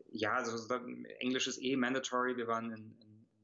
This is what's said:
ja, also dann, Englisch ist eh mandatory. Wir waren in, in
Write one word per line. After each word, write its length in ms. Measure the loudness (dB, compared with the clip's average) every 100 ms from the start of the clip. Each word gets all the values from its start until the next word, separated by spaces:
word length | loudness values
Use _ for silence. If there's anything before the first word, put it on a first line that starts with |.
| -8
ja, 240 | 0 2
also 340 | 2 2 -2 0
dann, 380 | 0 -2 -10 -10 -2
Englisch 280 | 0 2 0
ist 140 | 0
eh 140 | 0 2
mandatory. 640 | 2 2 0 2 2 0
Wir 100 | 0
waren 240 | 0 -2
in, 280 | -8 -12 -18
in 260 | -20 -20 -20 _